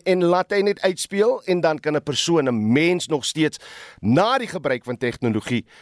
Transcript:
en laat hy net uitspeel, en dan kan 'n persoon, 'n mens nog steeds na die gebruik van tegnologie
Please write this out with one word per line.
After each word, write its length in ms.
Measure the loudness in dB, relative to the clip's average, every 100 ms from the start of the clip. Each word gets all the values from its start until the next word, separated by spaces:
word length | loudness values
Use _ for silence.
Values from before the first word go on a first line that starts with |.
en 200 | 2 2
laat 260 | 4 2 2
hy 120 | 0
net 180 | 0 0
uitspeel, 600 | -2 -2 -4 0 2 0 0
en 140 | 0
dan 180 | 2 0
kan 160 | -2 -2
'n 60 |
persoon, 460 | -2 -2 0 2 2
'n 240 | 0 2
mens 360 | 2 2 0 -2
nog 160 | -4
steeds 340 | -4 -2 -2 -2 -14 -20 -20 -6
na 380 | 0 2 2 0
die 80 | -2
gebruik 360 | -6 -4 -4
van 120 | -6 -4
tegnologie 680 | -4 -2 -2 -2 -2 -4 -6 -14